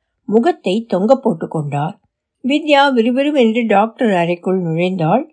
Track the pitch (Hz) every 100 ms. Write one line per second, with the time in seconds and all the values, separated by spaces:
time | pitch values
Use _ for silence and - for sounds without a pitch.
0 | _ _ - 208 285 349 - 202 226 180
1 | 208 262 - 165 - 160 147 143 151 -
2 | _ _ _ _ 247 294 302 285 285 254
3 | 226 247 277 294 226 220 226 196 220 226
4 | 233 185 170 175 196 190 170 160 180 190
5 | 160 214 320